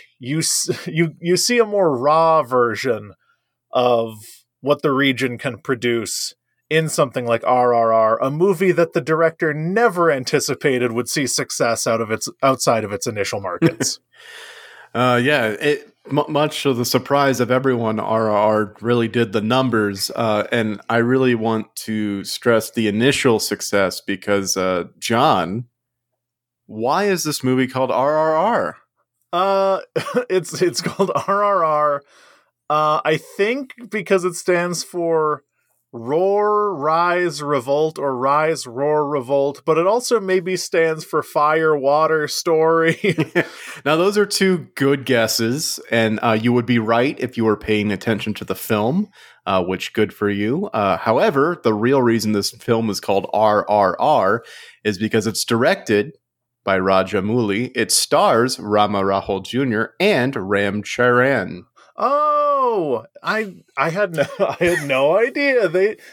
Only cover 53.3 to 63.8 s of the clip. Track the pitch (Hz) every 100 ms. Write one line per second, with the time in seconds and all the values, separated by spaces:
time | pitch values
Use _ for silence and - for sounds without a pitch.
53.3 | - 107 104 - 104 98 - 131 143 98
54.3 | 113 - - - - 107 95 107 113 104
55.3 | 101 - 117 139 196 - 208 156 - _
56.3 | _ _ _ - 95 92 95 92 101 98
57.3 | 123 110 101 123 120 110 - - 147 196
58.3 | 120 127 - 104 104 104 104 98 98 95
59.3 | 95 95 117 135 107 110 - 196 170 123
60.3 | 135 95 101 101 101 104 - 123 120 127
61.3 | 131 92 85 92 _ _ - 233 285 302
62.3 | 294 294 277 254 220 156 117 - - 160
63.3 | 214 214 180 _ -